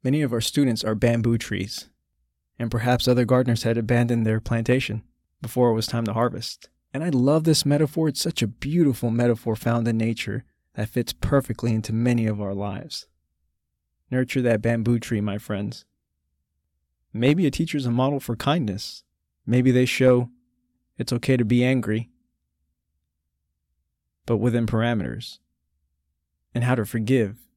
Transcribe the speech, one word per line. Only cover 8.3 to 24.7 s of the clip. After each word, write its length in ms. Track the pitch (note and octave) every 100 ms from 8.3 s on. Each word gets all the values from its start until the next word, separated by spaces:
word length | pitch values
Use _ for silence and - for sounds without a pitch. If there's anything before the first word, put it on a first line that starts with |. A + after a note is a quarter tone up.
| -
a 60 | G#2+
beautiful 600 | - C#3+ E3+ D3 B2 A#2+
metaphor 460 | A#2 A#2+ A#2 A#2 G#2+
found 320 | A#2+ A#2+ A#2
in 100 | A2+
nature 460 | A2+ A2+ - A2 - _ _
that 160 | - A2
fits 240 | B2+ A#2
perfectly 600 | - - C#3 - A2 A#2
into 200 | A2 A2
many 340 | A2 A#2+ A#2+ A2
of 140 | G#2
our 120 | G2+
lives. 540 | G2 G2+ G2 - - - _ _ _ _ _ _ _ _ _ _
Nurture 320 | B2+ B2+ C3+
that 200 | B2 A2
bamboo 380 | A2+ A#2 A2+ A#2+
tree, 220 | - A2
my 160 | G#2 G2+
friends. 480 | - G2+ G#2 - _ _ _ _ _ _ _ _ _ _ _ _ _
Maybe 340 | - B2 D#3+ D#3+
a 40 |
teacher's 340 | - E3 C#3+ B2
a 60 |
model 280 | A#2+ C3 C#3
for 160 | - A2+
kindness. 680 | C#3 E3 A2 G2 - - _ _ _ _ -
Maybe 260 | B2 B2+
they 140 | B2 B2+
show 440 | - B2+ B2 B2 _ _ _ _ _ _ -
it's 160 | -
okay 240 | A#2+ - B2+
to 80 | A2
be 180 | A#2+
angry, 480 | B2 C3 G#2 G#2+ A2+ _ _ _ _ _ _ _ _ _ _ _ _ _ _ _ _ _ _ _ _ _ -
but 120 | A2
within 280 | A#2+ A#2
parameters, 720 | A2